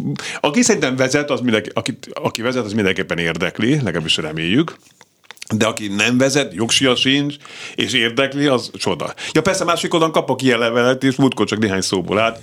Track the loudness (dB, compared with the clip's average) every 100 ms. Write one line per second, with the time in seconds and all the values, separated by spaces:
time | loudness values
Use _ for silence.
0 | -6 -6 -8 -2 0 2 2 2 0 0
1 | 2 0 0 -2 2 0 0 -6 -6 -8
2 | -12 -6 -6 -4 -4 -4 -2 0 0 0
3 | -2 -2 -2 -2 -4 0 0 0 0 -4
4 | -2 -4 -4 -4 0 0 0 -6 _ _
5 | _ _ _ -20 -6 0 0 0 -6 0
6 | 2 4 2 2 -2 -4 -2 2 2 2
7 | 2 2 -2 -6 -16 -18 -12 -4 -2 0
8 | 0 0 -2 0 2 0 -2 -6 -4 -4
9 | -6 -8 -2 0 2 2 2 2 2 2
10 | 2 2 0 0 2 4 4 4 2 4
11 | 0 4 2 2 0 2 2 0 0 -2
12 | 0 2 2 -2